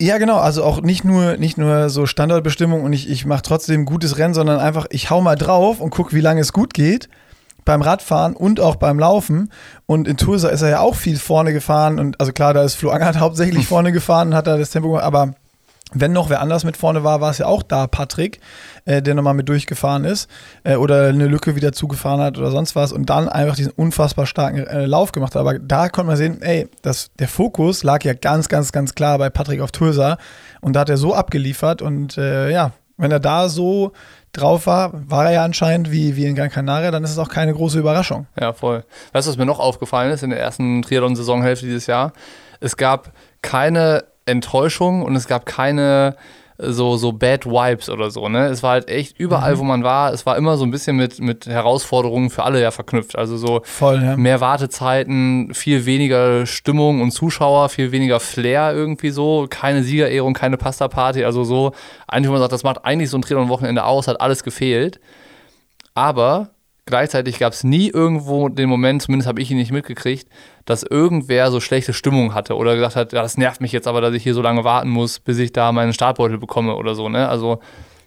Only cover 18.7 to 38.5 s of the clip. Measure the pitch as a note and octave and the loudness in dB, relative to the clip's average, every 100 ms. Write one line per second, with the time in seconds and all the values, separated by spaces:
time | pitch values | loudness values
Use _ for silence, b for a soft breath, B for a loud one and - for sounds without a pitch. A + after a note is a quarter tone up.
18.7 | B - C#3+ C#3 C#3+ C#3+ C#3 C3+ D3 - | B -2 0 2 2 2 2 0 -2 -2
19.7 | C3+ C#3 C#3 D3+ G3+ - B B B - | -4 -2 -2 -2 -4 -8 B B B 0
20.7 | C3+ C#3+ C#3+ C#3 C#3 C#3+ D3 - C#3+ D3 | 2 4 4 4 4 2 0 0 0 -2
21.7 | - D3+ C#3 D3 C#3+ C#3+ C3 C3 C3+ D#3+ | -2 -6 -4 -2 0 -2 -2 -2 -2 -2
22.7 | D3+ C#3+ C#3+ C3 C#3+ E3 - D3 C3+ C#3 | -2 -2 -2 0 0 0 0 0 0 -4
23.7 | - D#3+ - D3 - C3+ - C#3 C#3 C3+ | 0 0 2 0 0 -2 0 -2 -2 -4
24.7 | C#3+ C#3 D3+ G3 D3+ C3 C#3 C3+ C3+ C3+ | -2 0 2 2 -2 -2 0 0 -2 -2
25.7 | D3 F3 - E3+ D3 D#3 E3 F3 E3+ D3 | 0 0 0 0 2 0 -2 -2 -2 -2
26.7 | _ - C3 - - C3 - A3 - E3 | _ -4 -4 -6 -6 -4 0 -2 0 0
27.7 | F#3+ C#3+ C#3+ D3 B2+ C#3 D#3 D#3 D#3 C#3+ | 2 2 2 0 -2 0 0 0 0 0
28.7 | D3 C#3 - D3 C#3+ C#3 - C#3+ C3+ C#3 | -2 -4 -2 0 2 0 -2 -4 -4 -4
29.7 | - D#3+ C#3+ C#3 E3+ B B B B C#3 | 0 2 4 2 0 B B B B -2
30.7 | C#3 C#3+ C#3 D3+ G3 F#3 C#3+ C3+ C3 D#3 | 0 2 2 2 0 0 -2 -2 -2 -2
31.7 | E3 C3+ C#3+ C#3 D3+ C#3 C3+ C3+ F3 C#3+ | -2 -4 -4 -6 -4 -2 -2 0 0 0
32.7 | - _ - D3+ D3+ C#3+ D#3+ F3+ D#3+ F3+ | -4 _ -4 0 2 2 0 0 0 0
33.7 | G3 G3 B B B B - D3 E3+ E3 | 0 -2 B B B B -2 2 2 2
34.7 | F3+ F3+ E3+ C#3 C#3+ D#3+ E3+ E3 E3 E3 | 0 0 -6 -4 0 2 2 0 0 0
35.7 | E3+ E3 D#3 D3+ C#3 C#3+ C#3+ C#3+ - C#3 | 0 0 0 0 0 -2 -2 -4 -4 -2
36.7 | D3 F3 D#3+ D#3 D#3 D#3 - D#3 D3+ E3 | -2 -2 -2 -4 -4 -4 -2 -2 0 -2
37.7 | D#3 D3+ D#3+ F3+ - C#3+ - A#2 | 0 0 0 0 -4 -8 -6 -6